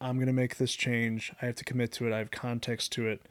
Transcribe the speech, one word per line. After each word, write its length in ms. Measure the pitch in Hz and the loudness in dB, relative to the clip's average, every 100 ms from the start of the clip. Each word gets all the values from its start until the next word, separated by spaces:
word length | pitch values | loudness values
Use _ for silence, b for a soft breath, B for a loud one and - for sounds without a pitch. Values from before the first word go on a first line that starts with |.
"I'm 160 | 127 127 | -2 2
gonna 160 | 127 | 4
make 240 | 127 127 - | 4 2 2
this 160 | 127 | 0
change. 580 | - - 120 117 110 - - | 0 0 2 2 0 -4 -6
I 40 | 123 | -4
have 80 | 117 | -4
to 80 | - | -2
commit 260 | 123 117 | 0 0
to 140 | - 120 | 0 -2
it. 60 | |
I 40 | 110 | 0
have 140 | 110 | -2
context 600 | - 123 120 120 113 - | -4 -4 -4 -2 -4 -4
to 140 | - 113 | -2 -2
it. 140 | 107 - | -2 -6